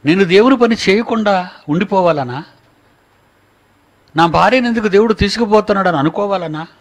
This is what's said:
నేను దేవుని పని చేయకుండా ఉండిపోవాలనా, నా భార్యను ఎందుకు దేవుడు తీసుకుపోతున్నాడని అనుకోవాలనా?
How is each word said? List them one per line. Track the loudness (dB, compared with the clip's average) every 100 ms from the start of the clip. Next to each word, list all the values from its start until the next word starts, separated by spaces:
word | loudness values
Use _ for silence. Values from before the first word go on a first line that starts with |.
నేను | 0 0 4
దేవుని | 4 4 2
పని | 2 0
చేయకుండా | 0 0 0 -2 -2 -2 -4 -16 -6
ఉండిపోవాలనా, | -4 -2 0 0 0 -4 -10 -14 _ _ _ _ _ _ _ _ _ _ _ _ _ _ _ _
నా | 0 2
భార్యను | 2 2 2 0
ఎందుకు | -2 2
దేవుడు | 2 2 0
తీసుకుపోతున్నాడని | -2 -2 2 0 2 -2 -2 -2
అనుకోవాలనా? | -2 -2 -4 -4 -6 -10 -14 _